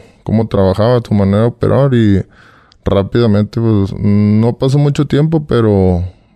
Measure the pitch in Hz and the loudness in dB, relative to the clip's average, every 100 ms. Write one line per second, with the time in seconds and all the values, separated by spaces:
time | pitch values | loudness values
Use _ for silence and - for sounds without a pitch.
0 | - _ - 107 110 - 95 92 110 123 | -8 _ -4 -2 -2 0 0 0 0 0
1 | 113 107 98 101 117 - 101 107 139 123 | 0 0 0 0 0 -2 -2 0 2 2
2 | 110 98 - - - _ _ _ - 95 | 2 0 -2 -12 -20 _ _ _ -2 -2
3 | 95 120 117 104 104 - 113 107 98 - | 0 0 2 0 -2 -2 0 0 -2 -4
4 | 104 101 104 107 113 - 135 143 143 139 | -2 0 2 2 0 -2 -2 0 0 -2
5 | 143 139 156 165 151 120 110 101 92 87 | -2 0 0 -2 -2 0 2 2 2 0
6 | 90 - _ | -4 -12 _